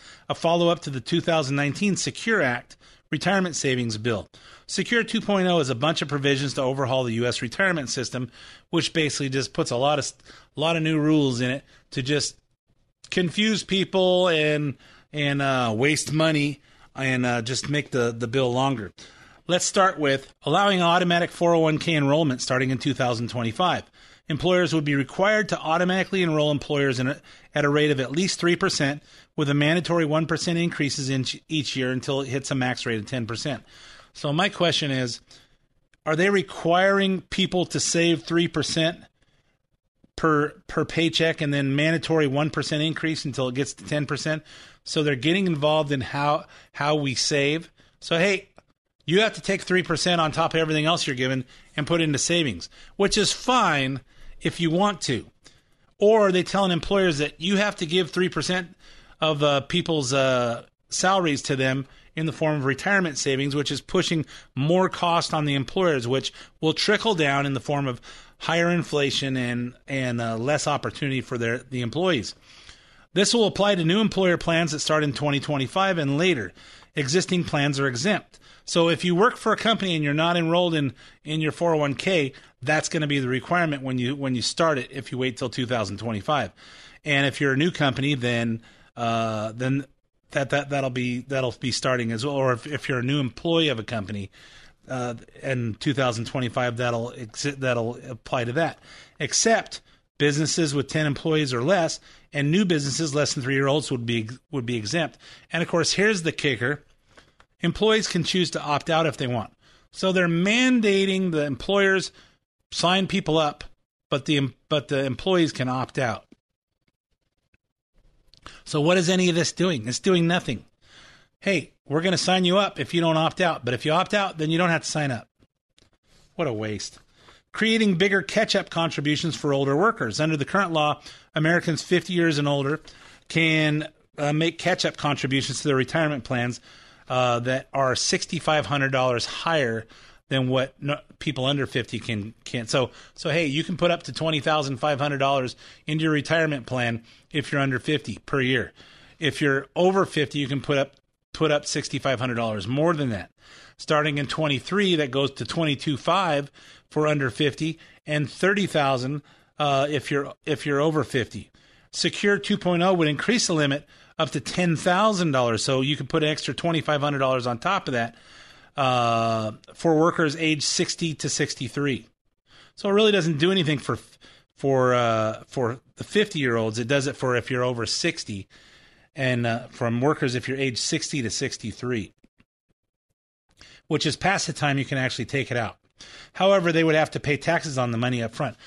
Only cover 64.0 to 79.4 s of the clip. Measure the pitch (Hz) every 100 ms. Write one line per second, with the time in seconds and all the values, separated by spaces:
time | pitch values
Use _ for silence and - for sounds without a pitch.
64 | - 165 - - - - 147 185 185 -
65 | 175 170 - 160 147 139 127 190 180 143
66 | 120 135 - - - - 160 156 - 208
67 | 226 180 147 139 139 135 - 143 139 120
68 | - - - - - 165 170 175 - 147
69 | 143 - 139 131 123 120 120 - - 139
70 | 127 120 117 113 127 151 - 143 117 -
71 | 143 131 117 123 117 123 - 127 120 143
72 | 185 151 95 - _ - - - - -
73 | - 165 202 240 202 - 202 190 160 196
74 | 214 - 185 170 - 165 170 147 - 156
75 | 147 131 147 143 - 143 127 190 196 175
76 | 139 143 185 147 98 - - - - -
77 | 131 175 - 180 - 151 143 139 139 127
78 | 165 196 - - - - - 175 170 165
79 | 180 175 233 -